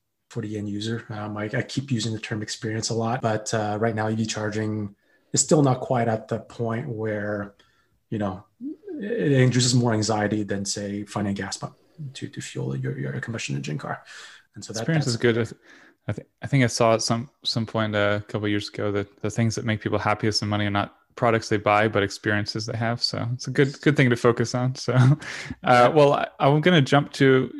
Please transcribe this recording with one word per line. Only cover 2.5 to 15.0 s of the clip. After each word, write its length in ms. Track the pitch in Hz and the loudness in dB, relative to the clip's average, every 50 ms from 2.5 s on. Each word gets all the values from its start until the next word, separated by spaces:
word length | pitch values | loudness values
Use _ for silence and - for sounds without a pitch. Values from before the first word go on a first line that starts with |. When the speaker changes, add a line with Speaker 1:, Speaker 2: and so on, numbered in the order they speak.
| - - - 110 107 113 107 - | -10 -8 -6 -6 -4 -4 -4 -2
Speaker 1:
a 40 | 113 | -2
lot, 280 | 113 113 113 120 127 | -2 -2 -2 -2 -2
but, 320 | - 117 110 107 - - - | -2 -2 -2 -2 -2 -4 -4
uh, 240 | 110 104 104 104 107 | -2 -2 -2 -2 0
right 140 | 113 117 107 | -2 -2 0
now 140 | 110 107 107 | -2 -2 -2
E 60 | 110 | 0
V 100 | 110 110 | -2 -2
charging 720 | 107 - 107 107 107 101 110 107 107 107 107 104 101 - _ _ _ _ _ _ _ - | -2 -4 -4 -4 -4 -4 -2 -4 -2 -4 -4 -6 -8 -10 _ _ _ _ _ _ _ -2
is 80 | 139 | -2
still 200 | - - 175 156 | 2 4 4 6
not 200 | 143 135 123 131 | 6 4 2 2
quite 260 | - - 131 120 117 | 0 -2 0 0 2
at 220 | 117 110 110 - - | 2 0 -2 -2 -6
the 100 | 120 107 | -6 -6
point 480 | - - - - 117 113 113 117 - | -6 -10 -8 -6 -4 -4 -4 -4 -6
where, 680 | 139 113 107 110 110 104 104 101 104 104 101 101 101 - _ _ _ _ _ _ _ _ _ _ _ | -8 -8 -6 -4 -4 -4 -4 -4 -4 -4 -6 -6 -8 -12 _ _ _ _ _ _ _ _ _ _ _
you 80 | 113 | -4
know, 280 | 104 104 98 92 92 - _ _ _ 233 285 - - _ 415 339 | -4 -2 -4 -4 -6 -12 _ _ _ -12 -12 -12 -12 _ -12 -10
it 340 | 294 196 208 233 220 175 156 139 | -10 -6 -6 -4 -2 0 2 4
induces 420 | 135 127 127 120 127 123 123 123 | 4 4 4 4 2 2 2 2
more 180 | 127 120 123 110 | 2 2 2 2
anxiety 500 | 107 107 104 110 107 104 104 110 107 104 | 0 0 0 0 0 0 0 0 -2 -2
than, 200 | 98 104 98 98 | -4 -4 -4 -4
say, 400 | 98 - 104 101 101 101 104 104 | -6 -6 -6 -6 -6 -6 -8 -8
finding 300 | - - 107 104 101 98 | -8 -6 -4 -4 -4 -4
a 20 | |
gas 220 | 98 98 98 - | -4 -6 -8 -8
pump 180 | - - - - _ _ _ _ - 151 131 135 | -10 -10 -14 -14 _ _ _ _ -14 -14 -14 -10
to, 140 | - 127 | -12 -12
to 140 | 117 - 127 | -12 -12 -12
fuel 340 | 127 - - 131 131 131 135 | -14 -10 -10 -8 -6 -6 -6
your, 220 | - - 65 67 | -4 -6 -6 -6
your 140 | - - - - 131 | -6 -6 -6 -6 -8
combustion 340 | - - 113 - - - 69 | -8 -8 -8 -8 -6 -6 -6
engine 220 | 69 - 73 76 | -6 -6 -6 -8
car. 260 | 73 - - - - - - - - - - - - _ _ _ | -8 -6 -8 -10 -10 -12 -18 -20 -20 -20 -20 -20 -20 _ _ _
And 100 | 107 101 | -18 -16
so 80 | - 104 | -10 -8
that, 60 | 110 | -6
Speaker 2:
Experience 260 | 117 - 165 156 | -2 0 0 0